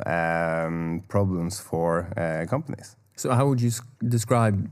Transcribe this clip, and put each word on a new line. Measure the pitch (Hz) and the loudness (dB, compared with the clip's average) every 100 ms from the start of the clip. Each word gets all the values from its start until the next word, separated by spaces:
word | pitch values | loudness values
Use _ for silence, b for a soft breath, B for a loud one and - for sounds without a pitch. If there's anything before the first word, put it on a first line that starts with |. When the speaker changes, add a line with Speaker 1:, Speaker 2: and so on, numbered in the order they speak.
| - | -2
Speaker 1:
um, | 85 82 82 82 82 82 85 82 85 - | 0 0 0 0 0 -2 -2 -2 -4 -2
problems | 104 98 90 85 87 | 0 0 0 -2 -6
for, | - 82 85 82 87 101 | -6 -2 0 0 -2 -4
uh, | 82 80 82 | -2 -2 -2
companies. | 131 160 - - - _ - | -4 -4 -10 -14 -20 _ -8
Speaker 2:
So | - | 0
how | 123 139 | 2 4
would | 127 | 4
you | 120 | 2
s-, | 113 - - 120 | -2 -8 -6 0
describe, | 120 107 123 113 101 - | 0 2 4 4 2 -2